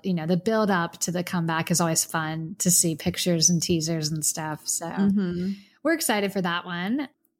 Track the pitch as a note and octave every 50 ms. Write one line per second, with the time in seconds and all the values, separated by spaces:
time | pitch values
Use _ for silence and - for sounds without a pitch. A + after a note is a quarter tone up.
0 | - G3 F3+ E3 D#3 E3 F#3 E3+ - A3 A3 A3 G#3+ G3 G3 F3 E3+ E3+ - -
1 | - - E3+ F3+ F3 - - F3 E3 E3 E3 D#3+ E3 - F3 D#3+ F3 E3 D#3+ -
2 | - - - E3 D#3 D#3 D#3+ D#3+ D#3+ D#3+ - - - F3+ E3 - - E3+ D#3+ D3+
3 | - F3+ E3+ - - F#3 F3 E3 D#3 E3+ F3 E3 - - F3+ E3 D3+ D#3+ E3+ D#3+
4 | D#3 D3+ D#3+ D#3 D3+ - - E3 D#3 D#3 D3+ - - - - - E3+ E3 E3+ F#3
5 | G3 G3+ G3 G#3 F#3+ F3 F3 F3 F3+ F#3+ G3 G3+ - _ _ _ - D4 E4 D#4+
6 | D#4+ - A3+ G#3 G3+ G3 G3 G3+ F3 F3+ E3+ F3 F3+ F3+ F3 F3 F3+ G3+ A#3+ D4
7 | C#4+ - _ _ _ _ _ _